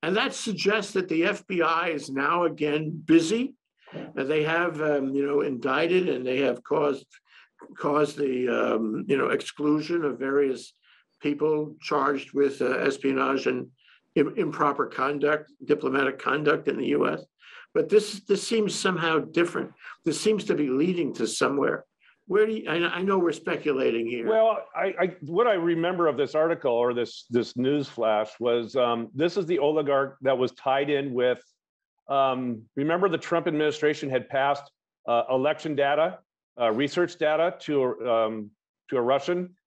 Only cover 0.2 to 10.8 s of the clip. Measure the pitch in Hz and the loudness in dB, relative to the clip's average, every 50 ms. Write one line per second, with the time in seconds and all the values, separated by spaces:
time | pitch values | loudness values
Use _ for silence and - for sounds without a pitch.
0.2 | 247 269 269 - - 233 202 151 - 196 202 220 196 - - 190 180 - 160 160 | 0 -2 -4 -6 -6 -6 -6 0 0 2 2 2 0 -2 -2 -4 -2 0 0 0
1.2 | 170 196 202 185 - _ 190 175 165 160 165 165 175 180 160 147 135 135 135 135 | 2 0 0 -2 -6 _ -2 0 2 2 2 0 0 -2 -4 -4 -6 -6 -2 -2
2.2 | 139 147 170 175 175 165 156 156 147 151 147 156 156 156 165 160 - - 160 165 | 0 2 2 2 2 0 0 0 -2 0 0 0 -2 -4 -6 -8 2 6 6 6
3.2 | 156 160 202 233 254 285 - _ _ _ _ _ _ - - - - - - 147 | 6 4 0 0 -2 -4 -6 _ _ _ _ _ _ -16 -14 -14 -14 -10 -6 -6
4.2 | 139 135 156 156 151 156 165 170 175 175 160 147 156 151 147 143 135 135 135 139 | -2 0 0 0 0 0 0 0 0 0 -2 -2 0 0 0 0 0 0 0 0
5.2 | 139 143 143 147 143 139 135 120 120 139 131 143 165 170 180 185 180 175 143 127 | 0 0 0 0 0 0 -4 -4 -2 -2 0 0 0 2 2 2 2 2 -2 -2
6.2 | 127 127 127 135 139 131 120 120 - - 143 156 147 147 139 139 - _ _ - | -2 -2 -2 0 0 0 -2 -4 -4 -2 0 2 2 0 0 -2 -6 _ _ -20
7.2 | _ _ _ - - _ _ _ - - - - - 127 139 151 151 143 - - | _ _ _ -20 -20 _ _ _ -20 -20 -16 -6 -4 0 2 2 2 0 0 -2
8.2 | 147 135 131 123 123 123 117 117 113 117 113 110 113 110 107 - - - - 107 | -2 -2 0 0 0 0 0 0 0 0 0 0 0 -2 -4 -4 -2 0 0 0
9.2 | - - 127 143 - - - - 147 147 147 156 147 151 175 170 160 143 123 - | 2 0 0 -2 -4 -6 -10 -4 0 0 0 0 0 -2 -4 -2 -2 -2 -4 -4
10.2 | 131 135 135 143 143 135 131 117 - - _ _ | -4 -2 2 2 2 2 0 -4 -8 -16 _ _